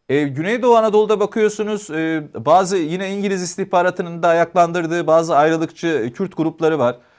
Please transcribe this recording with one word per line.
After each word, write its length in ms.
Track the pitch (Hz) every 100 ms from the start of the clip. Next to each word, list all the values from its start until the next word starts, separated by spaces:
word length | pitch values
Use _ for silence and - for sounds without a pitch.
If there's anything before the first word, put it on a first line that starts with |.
| -
E, 140 | 139
Güneydoğu 520 | 147 135 175 240 247 233
Anadolu'da 440 | 220 214 214 208
bakıyorsunuz, 720 | 208 226 214 208 208 208 -
e, 340 | 156 160 160 147 120
bazı 420 | 120 175 185 190
yine 340 | 156 180 190
İngiliz 300 | 196 202 190
istihbaratının 840 | 175 - 190 185 180 180 175 170
da 40 | 170
ayaklandırdığı 800 | 170 170 180 170 175 165 170 156
bazı 280 | 160 165 147
ayrılıkçı, 520 | 156 165 160 - 170
e, 240 | 151 113
Kürt 260 | 120 92 -
grupları 420 | 160 160 160 156
var. 160 | 120 123 _